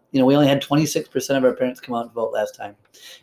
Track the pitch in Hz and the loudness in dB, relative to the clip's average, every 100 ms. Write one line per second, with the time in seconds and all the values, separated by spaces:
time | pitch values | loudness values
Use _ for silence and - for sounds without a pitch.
0 | _ 139 127 143 143 139 - 143 151 165 | _ 0 4 4 4 2 0 0 0 -2
1 | - 135 - 135 127 - 127 127 - 120 | -4 -6 -2 2 2 2 -4 -6 -8 -8
2 | 117 113 113 107 104 - 104 104 _ _ | -8 -6 -6 -4 -6 -6 -16 -16 _ _
3 | - - | -20 -20